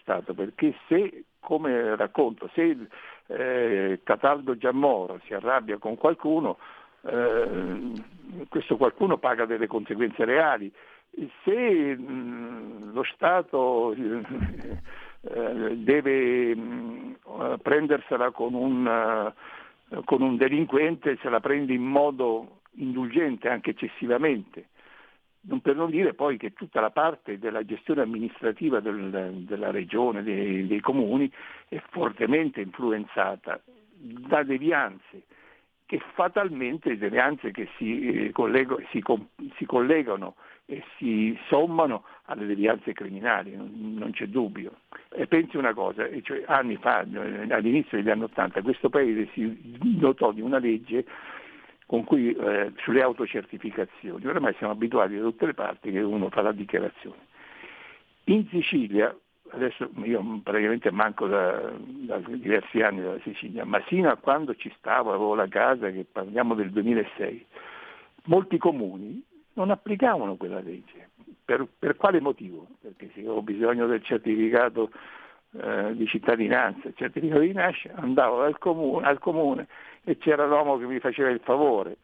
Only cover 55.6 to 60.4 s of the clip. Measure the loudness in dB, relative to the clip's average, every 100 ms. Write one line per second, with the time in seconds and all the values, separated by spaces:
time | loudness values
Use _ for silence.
55.6 | -6 -6 -4 -2 0 0 0 0 0 -2
56.6 | -2 -2 -2 -6 -16 -18 _ -20 -20 -20
57.6 | -20 -20 -20 -20 _ _ 2 2 4 0
58.6 | 2 0 2 2 2 -2 _ _ -14 -4
59.6 | -4 -2 -8 -6 -2 -2 -2 -6